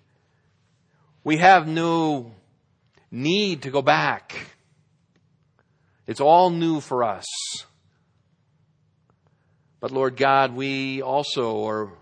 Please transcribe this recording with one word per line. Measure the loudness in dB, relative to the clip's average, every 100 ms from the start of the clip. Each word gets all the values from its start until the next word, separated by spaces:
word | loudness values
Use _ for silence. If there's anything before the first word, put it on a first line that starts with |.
| _ _ _ _ _ _ _ _ _ _ _ _
we | -2 4
have | 6 6 4
no | -2 0 0 0 -2 -6 -18 _ _ _ _ _ _ _
need | -6 -2 0 0 -4
to | -4
go | 0
back. | 2 2 0 -4 -8 -18 -18 _ _ _ _ _ _ _ _ _ _ _ _ _ _ _ -10
It's | 0
all | 4 6 6
new | 2 -2 -2
for | -4 -2
us. | -2 -4 -10 -12 -10 -12 -16 _ _ _ _ _ _ _ _ _ _ _ _ _ _ _ _ _ _ _ _ _
But | -8
Lord | -2 -2 2
God, | 4 4 2
we | -2 -6 -6 -6 -6
also | -4 -4 -2 -4 -2 -2 -4
are | -4 -8 -12